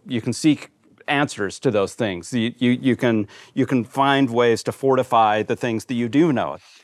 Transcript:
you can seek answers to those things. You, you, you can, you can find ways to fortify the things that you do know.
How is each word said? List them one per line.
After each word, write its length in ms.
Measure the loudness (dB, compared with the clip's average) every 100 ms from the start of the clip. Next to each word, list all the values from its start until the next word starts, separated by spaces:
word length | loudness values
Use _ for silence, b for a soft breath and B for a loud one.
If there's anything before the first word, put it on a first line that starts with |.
| -6
you 140 | -6
can 140 | -6
seek 360 | 0 0 0 -4 _ _ _ -4
answers 500 | -2 -2 -4 -6 -2
to 100 | -2
those 240 | 0 -2
things. 400 | -2 -4 -4 -6
You, 180 | -4 -4 0
you, 140 | 0
you 240 | 0 0 0
can, 300 | 0 0 -2 B B
you 100 | -4
can 180 | -2 -2
find 460 | -2 0 2 4 2
ways 340 | 2 2 2
to 80 | -2
fortify 720 | -2 0 0 2 2 2 2
the 140 | -2 -4
things 300 | -4 -6 -6
that 80 |
you 160 | -4 0
do 240 | 2 2
know. 240 | 0 -4 -8 b b